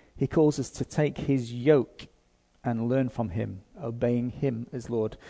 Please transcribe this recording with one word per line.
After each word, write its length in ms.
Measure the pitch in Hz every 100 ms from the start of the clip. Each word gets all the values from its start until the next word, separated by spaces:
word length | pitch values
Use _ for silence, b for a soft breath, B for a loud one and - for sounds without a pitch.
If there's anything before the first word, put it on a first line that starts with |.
| b b
he 120 | 139
calls 320 | 165 151 143
us 100 | 123
to 160 | - -
take 320 | - 147 -
his 340 | - 135 117
yoke 560 | 120 131 151 - - - _ _ _ _ _
and 240 | 123 117 117
learn 220 | 131 127
from 200 | - 110
him, 340 | 87 107 98 - -
obeying 480 | 131 117 123 120 123
him 380 | - 139 117 120
as 180 | 127 110
Lord. 280 | 117 110 - B